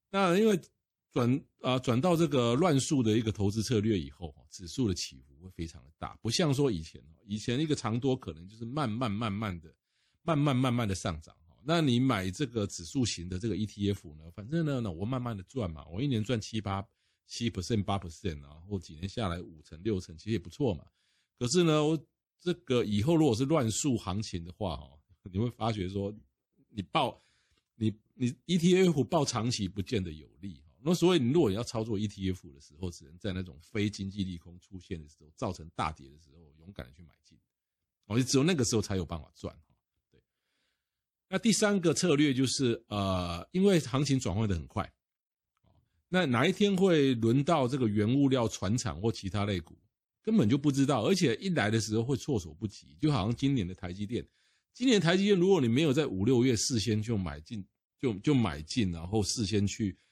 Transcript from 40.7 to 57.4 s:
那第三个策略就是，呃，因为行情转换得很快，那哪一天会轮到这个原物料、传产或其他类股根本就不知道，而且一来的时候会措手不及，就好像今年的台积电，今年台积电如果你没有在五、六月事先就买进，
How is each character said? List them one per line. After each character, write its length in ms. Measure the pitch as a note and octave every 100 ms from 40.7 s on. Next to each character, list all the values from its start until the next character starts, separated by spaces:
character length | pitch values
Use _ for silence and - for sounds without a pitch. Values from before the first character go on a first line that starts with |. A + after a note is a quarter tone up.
| _ _ _ _ _ -
那 80 | F#3+
第 140 | A3+
三 280 | F#3 G#3+ G3+
个 120 | E3
策 220 | C3+ F3+
略 180 | C#3+ D3+
就 140 | B2+ C3
是， 380 | - B2+ A2+ -
呃， 580 | G#2 G2 F#2 F2 E2+ -
因 140 | F#3
为 160 | G3 F3+
行 240 | - C3+
情 160 | D3 C3
转 140 | -
换 140 | G2+ A2
得 60 |
很 100 | E2+ C2+
快， 220 | - - _ _ _ _ _ _ _ _ _ _ _ -
那 160 | F3+
哪 220 | D#3 A#2 D#3+
一 60 |
天 240 | F#3 G3+ F#3
会 380 | F#3+ D#3+ C3+
轮 280 | B2 A2+ C3+
到 240 | C#3 E3 B2
这 100 | C3+
个 120 | A#2
原 200 | G#2 G#2
物 140 | C3+ C#3
料、 180 | C3 A2+
传 320 | - F#2 B2
产 200 | - D2+
或 100 | A2
其 180 | - F#2+
他 160 | G#2
类 140 | G2+ F#2
股 180 | - - _ _ _ _ -
根 100 | A3
本 120 | G#2+
就 100 | C#3
不 140 | D3
知 120 | C3+
道， 200 | C3+ C3
而 100 | A#2
且 220 | F#3+ D#3+ A2+
一 120 | G3
来 200 | D#3+ G#2
的 100 | A2+
时 140 | G#2+
候 80 | G#2+
会 140 | A#2+ C3+
措 200 | - A2
手 160 | F2
不 140 | D#2 G#2+
及， 300 | - - D2+
就 120 | D#3
好 100 | C3+
像 140 | G2 A#2+
今 180 | C3+
年 100 | C#3
的 80 | F2+
台 200 | F2+ F2+
积 120 | F#2
电， 220 | G2+ A2+ - _ _ _ _
今 100 | -
年 160 | B3+ G#3
台 160 | E3 F#3+
积 80 |
电 140 | G3+ F#3+
如 80 | F#3
果 140 | F#3+
你 80 | A#2+
没 140 | A#2+
有 100 | D#3+
在 160 | C3 D3
五、 160 | F#2+
六 200 | A2 B2+
月 120 | C3 A2
事 240 | - A#2+
先 200 | G#2+ G#2+
就 160 | G#2+ A2
买 220 | F2+
进， 260 | D2